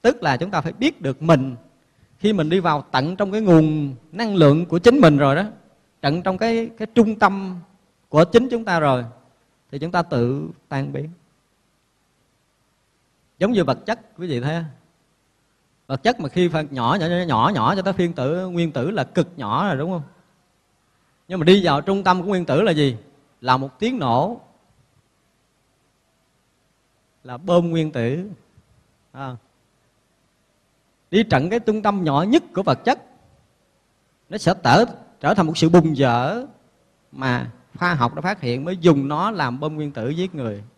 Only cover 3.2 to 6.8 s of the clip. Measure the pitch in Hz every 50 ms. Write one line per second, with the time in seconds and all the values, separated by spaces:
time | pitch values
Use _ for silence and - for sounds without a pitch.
3.2 | 208 196 190 220 220 190 170 160 156 156 156 156 147 139 131 123 _ _ - 190
4.2 | 233 220 202 185 156 143 143 160 175 - 165 180 175 240 240 294 233 160 147 139
5.2 | 143 135 139 160 196 214 - - _ _ _ _ _ _ _ _ - 143 147 175
6.2 | 175 190 185 185 220 233 226 226 226 226 226 -